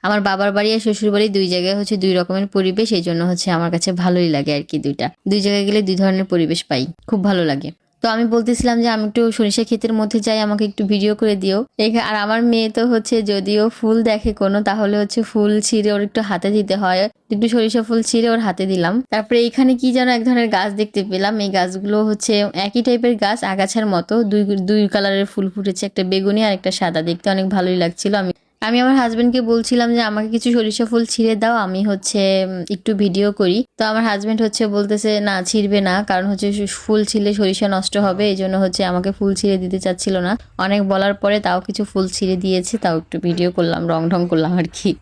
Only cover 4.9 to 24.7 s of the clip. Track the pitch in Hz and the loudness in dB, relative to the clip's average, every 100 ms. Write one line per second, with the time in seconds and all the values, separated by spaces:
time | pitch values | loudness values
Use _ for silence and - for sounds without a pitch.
4.9 | 139 143 - 190 202 202 202 202 208 190 | -4 -6 -6 -2 0 0 0 0 0 0
5.9 | 185 196 190 190 175 156 170 - 131 135 | 2 2 2 0 0 0 -2 -2 -4 -4
6.9 | - - 208 202 185 165 139 - - _ | -8 -4 0 2 2 0 -2 -6 -14 _
7.9 | _ 233 220 233 233 226 233 240 233 233 | _ -2 0 0 0 0 0 0 2 0
8.9 | 220 214 233 226 214 208 202 220 226 226 | 0 0 0 0 2 0 0 -2 -2 0
9.9 | 220 214 226 214 220 214 208 208 202 202 | -2 0 0 0 0 0 0 -2 -2 0
10.9 | 208 208 208 220 202 190 196 269 - 240 | 2 0 2 0 0 0 -2 -4 -2 0
11.9 | 226 214 214 208 226 240 226 220 220 240 | 0 0 -2 0 0 2 2 0 0 2
12.9 | 226 220 233 208 202 190 208 220 - 220 | 0 2 0 0 -2 0 2 0 0 0
13.9 | 226 226 214 226 202 196 202 208 208 202 | 2 2 0 -2 0 0 2 0 0 0
14.9 | 208 208 - 214 220 208 214 208 220 208 | 0 0 -2 -2 0 2 2 2 0 2
15.9 | 202 202 220 208 180 196 214 202 190 190 | 0 -2 -2 -2 -2 0 0 0 0 2
16.9 | 185 208 _ _ 202 226 233 220 233 220 | 2 0 _ _ -2 0 2 2 0 0
17.9 | 226 220 233 233 226 214 180 190 185 170 | -2 0 0 2 0 0 -2 -2 0 0
18.9 | 220 254 214 208 233 233 254 262 247 254 | 0 -2 -4 0 2 2 2 2 4 2
19.9 | 247 254 240 233 247 233 196 202 202 214 | 2 2 2 2 2 2 0 -2 -2 -2
20.9 | 202 196 185 196 220 202 190 185 190 202 | -2 -2 -2 -2 -2 -2 0 -2 -4 -2
21.9 | 208 214 214 - 208 202 175 202 240 233 | 0 0 -2 0 0 0 -2 -2 0 2
22.9 | 240 240 226 202 233 - 190 190 226 214 | 2 2 0 0 -2 -4 -2 0 0 0
23.9 | 180 - 226 214 208 202 196 185 | 0 0 0 2 2 2 0 2